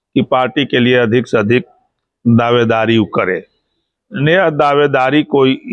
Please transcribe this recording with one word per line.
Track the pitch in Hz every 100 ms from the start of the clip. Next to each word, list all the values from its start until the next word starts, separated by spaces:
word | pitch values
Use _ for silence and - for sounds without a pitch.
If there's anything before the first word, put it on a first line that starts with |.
| _
कि | 139
पार्टी | - 131 127 147 131
के | 135
लिए | 123 123
अधिक | 117 123 117
से | 117
अधिक | 104 123 - _ _ _ _ _ 120
दावेदारी | 117 120 120 113 113 110 113 92
करे। | - 92 85 - _ _ _ _ _ _ 165 151
यह | 180 170
दावेदारी | 147 147 143 143 135 131 151
कोई | 147 143 131 131 -